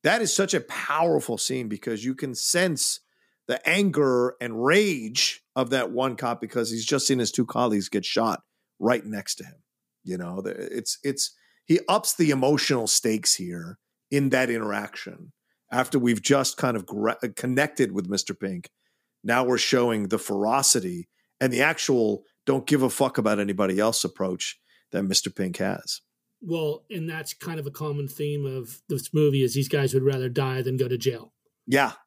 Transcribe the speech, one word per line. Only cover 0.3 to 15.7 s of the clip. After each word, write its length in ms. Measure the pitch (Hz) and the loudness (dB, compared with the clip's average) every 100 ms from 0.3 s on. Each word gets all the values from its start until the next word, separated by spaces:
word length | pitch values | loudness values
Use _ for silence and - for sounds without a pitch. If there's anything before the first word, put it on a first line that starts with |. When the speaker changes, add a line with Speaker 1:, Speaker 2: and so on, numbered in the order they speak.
Speaker 1:
such 180 | - 190 | 0 2
a 60 | 170 | 0
powerful 760 | - - - 151 170 151 - 113 | -2 -10 -2 2 4 2 0 -4
scene 300 | - 131 117 | -2 -2 -4
because 360 | 104 - 110 | -6 -4 -4
you 100 | 120 | -4
can 200 | 131 139 | -4 -6
sense 640 | 120 - 175 185 143 - - _ _ _ _ - | -4 0 2 2 0 -2 -4 _ _ _ _ -6
the 200 | 123 - | -2 0
anger 680 | 180 202 147 139 123 123 - | 2 2 4 4 4 2 -2
and 220 | 120 110 | -8 0
rage 800 | 127 180 208 147 110 127 - - _ | 4 4 4 0 -4 -2 -2 -4 _
of 160 | - 123 | -4 0
that 200 | 131 113 | 0 0
one 240 | 120 131 117 | 0 -2 -2
cop 240 | 123 117 | -4 -4
because 300 | 110 123 113 | -4 -4 -2
he's 140 | 113 | -2
just 220 | 107 139 - | -2 0 2
seen 140 | 131 | 2
his 100 | 110 | 0
two 140 | - 117 | 0 -2
colleagues 420 | 117 120 107 95 | 0 2 0 0
get 160 | 104 | -4
shot 380 | 90 - 110 95 _ _ _ _ | 0 0 0 -2 _ _ _ _
right 260 | 107 120 104 | -2 -2 -4
next 300 | 104 95 - | -10 -8 -10
to 80 | |
him. 180 | 95 - _ _ _ _ | -10 -20 _ _ _ _
You 140 | - 90 | -10 -8
know, 220 | 87 90 | -8 -8
the, 80 | 98 | -8
it's, 480 | - 95 117 113 - | -8 -8 -8 -6 -6
it's, 300 | 139 139 - _ _ _ | -6 -4 -6 _ _ _
he 160 | _ 170 - | _ 0 4
ups 260 | 208 - | 0 0
the 160 | - 160 | 0 2
emotional 560 | 139 131 147 - 131 110 | 4 4 2 2 0 2
stakes 460 | - 117 110 - - | 0 2 0 0 0
here 420 | 90 87 85 104 _ _ _ | -2 -8 -12 -16 _ _ _
in 200 | 143 139 | 0 4
that 200 | 131 127 | 2 2
interaction 800 | 117 107 101 104 - - - - _ _ _ _ | 0 -2 -4 -6 -12 -14 -16 -20 _ _ _ _